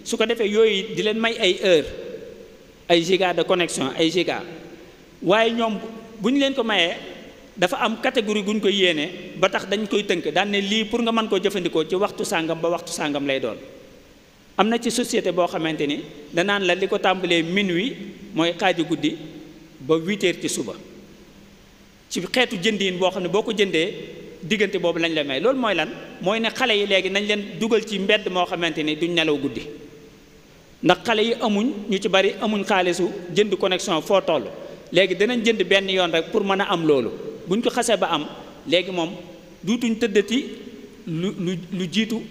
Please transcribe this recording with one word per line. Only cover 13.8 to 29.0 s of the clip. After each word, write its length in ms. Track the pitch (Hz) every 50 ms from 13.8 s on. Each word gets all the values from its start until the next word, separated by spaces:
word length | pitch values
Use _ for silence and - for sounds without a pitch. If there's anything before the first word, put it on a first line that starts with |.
| - - - - - - - - - - _ - - - -
Am 100 | - 190 220
na 80 | 233 233
ci 100 | 233 240
société 400 | - - 240 - - 214 180 185
boo 140 | 170 180 175
xamante 340 | 175 196 180 160 160 156 151 156
ni 120 | 143 147 - - - - - - - -
danaan 300 | 170 180 202 202 202 196
la 80 | 175 175
li 120 | 185 196
ko 100 | 190 214
tàmbalee 460 | 196 190 202 185 190 180 175 170 170 160
minuit, 520 | 165 180 202 208 190 175 165 214 269 - - - - - - - - -
mooy 200 | 143 165 170 175
xaaju 260 | 170 214 185 175 165 160
guddi, 300 | 156 165 143 139 156 - - - - - - - - - - - - - -
ba 160 | 135 131 160
huit 260 | 165 160 180 208 202 196
heures 180 | 180 165 -
ci 80 | - 147
suba. 240 | - 185 135 101 90 - - - - - - - - - - - - - - - - - - - - - - - - - - -
Ci 100 | - 214
xeetu 360 | 170 - - 254 247 240 247 185
jëndiin 360 | 165 220 214 196 196 190 180
boo 120 | 175 185 180
xam 100 | 180 202 185
ne 60 | 170
boo 140 | 165 208 220
ko 80 | 240 220
jëndee, 400 | 190 202 196 180 240 165 202 185 - - - - - - - - -
diggante 360 | - 151 214 208 208 196 208 185
boobu 200 | 165 170 165 170
lañ 140 | 165 170 160
la 100 | 156 143
may. 160 | 143 135 135
Loolu 200 | 170 240 277 262
mooy 160 | 247 214 190
lan? 140 | 165 156 190 - - - - - -
Mooy 180 | - 180 214 226
ne 100 | 226 220
xale 220 | 226 - 262 247 220
yi 120 | 202 202
léegi 220 | 196 196 190 180 185
nañ 140 | 190 202 208
leen 140 | 208 208 208 202 196 175 160
dugal 260 | 214 226 226 214 214
ci 140 | - 208 190
mbedd 280 | 190 190 208 214 202 190
moo 140 | 185 185 180
xamante 340 | 175 190 165 170 165 156 160 151
ni 120 | 151 151
duñ 180 | 151